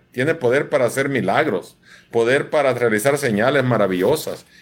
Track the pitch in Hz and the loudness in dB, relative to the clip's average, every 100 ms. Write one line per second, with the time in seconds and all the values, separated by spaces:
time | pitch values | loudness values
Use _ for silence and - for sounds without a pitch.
0 | _ 120 143 160 123 135 151 147 117 127 | _ -4 -2 0 0 0 0 0 0 -2
1 | 139 135 92 117 151 92 - - - - | -2 -2 0 0 0 -4 -8 -20 -20 -20
2 | _ 117 117 139 - 156 135 123 120 107 | _ 0 2 0 0 0 0 0 0 0
3 | 139 143 139 104 120 143 127 113 101 92 | 0 0 0 0 2 2 2 2 2 2
4 | 95 151 - 87 - - | 0 0 -4 -12 -16 -20